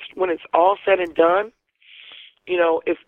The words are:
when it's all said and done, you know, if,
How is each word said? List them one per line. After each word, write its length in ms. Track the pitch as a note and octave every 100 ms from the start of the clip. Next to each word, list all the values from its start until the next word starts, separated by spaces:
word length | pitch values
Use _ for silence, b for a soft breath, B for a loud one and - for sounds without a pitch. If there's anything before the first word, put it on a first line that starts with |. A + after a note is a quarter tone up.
| - -
when 140 | F#3
it's 140 | D#3+ -
all 240 | D#3 F3 G3+
said 160 | - F#3+
and 140 | F3
done, 380 | D#3 E3 F3+ G#3+ - _ _ B B B B B _ -
you 100 | F3+
know, 240 | E3+ E3 -
if, 120 | E3